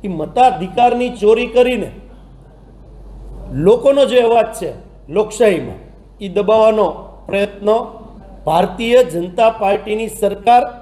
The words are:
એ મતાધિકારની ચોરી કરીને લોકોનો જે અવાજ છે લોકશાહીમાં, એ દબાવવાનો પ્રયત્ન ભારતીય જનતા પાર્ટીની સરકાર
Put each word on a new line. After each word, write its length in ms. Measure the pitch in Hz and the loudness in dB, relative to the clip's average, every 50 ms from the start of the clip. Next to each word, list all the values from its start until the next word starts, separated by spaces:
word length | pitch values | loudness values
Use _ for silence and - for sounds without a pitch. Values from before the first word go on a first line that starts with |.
| - | -8
એ 60 | 196 | -8
મતાધિકારની 1040 | 180 156 151 - - 240 254 254 254 160 185 180 - 240 240 247 240 240 247 247 247 - | -6 -6 -8 -6 0 2 2 2 2 0 -8 -6 -2 2 2 2 2 0 -4 -4 -4 0
ચોરી 280 | 202 208 226 233 240 233 | 2 2 2 2 0 -2
કરીને 420 | 233 247 247 247 247 233 175 - - - - - - - - - - - - - - - - - - - - - - - - - - - - - - - - - 127 | 2 2 2 2 0 -4 -6 -8 -12 -18 -20 -20 -20 -20 -20 -20 -20 -20 -20 -20 -20 -20 -20 -20 -20 -20 -20 -20 -20 -20 -20 -20 -20 -20 -18 -18 -18 -16 -14 -10 -6
લોકોનો 480 | 135 151 185 226 240 - 277 277 277 269 | 0 2 2 2 4 2 2 2 2 2
જે 120 | 214 233 247 240 | 2 2 2 2
અવાજ 280 | 233 233 233 214 - - - | 4 2 2 0 -2 -4 -10
છે 120 | 185 151 - - - - - - - - | -10 -10 -10 -12 -18 -20 -20 -20 -18 -6
લોકશાહીમાં, 720 | 147 196 214 214 - - 240 214 190 156 127 113 101 - - - - - - - - _ | -4 -4 -4 -4 -2 2 2 2 2 0 -4 -10 -14 -16 -20 -20 -20 -20 -20 -20 -18 _
એ 80 | 208 196 | -14 -6
દબાવવાનો 600 | 175 202 208 190 220 220 214 220 214 214 202 170 151 - - - - - - | -4 -4 0 2 2 4 4 4 4 2 0 -2 -2 -8 -16 -20 -20 -20 -12
પ્રયત્ન 420 | - 190 196 202 202 - 196 202 208 214 233 247 - - - - - - - - - - - - | -6 -4 -4 -4 -4 -6 -6 -2 0 0 0 -2 -8 -14 -20 -20 -20 -20 -20 -20 -20 -20 -10 -6
ભારતીય 560 | 151 160 170 185 175 180 185 226 233 233 254 - | -2 0 0 0 -2 -4 -6 -2 2 4 4 4
જનતા 460 | 165 160 170 170 180 175 - 226 226 | 2 -2 -6 -8 -6 0 2 2 2
પાર્ટીની 640 | 226 - 208 190 202 214 - 220 214 214 226 214 - - | 2 0 -2 -2 -2 -2 -2 -6 -6 -6 -6 -8 -6 -4
સરકાર 420 | 208 196 202 196 - 233 240 240 240 - - - | -4 -4 -4 -2 2 4 4 4 4 0 -8 -16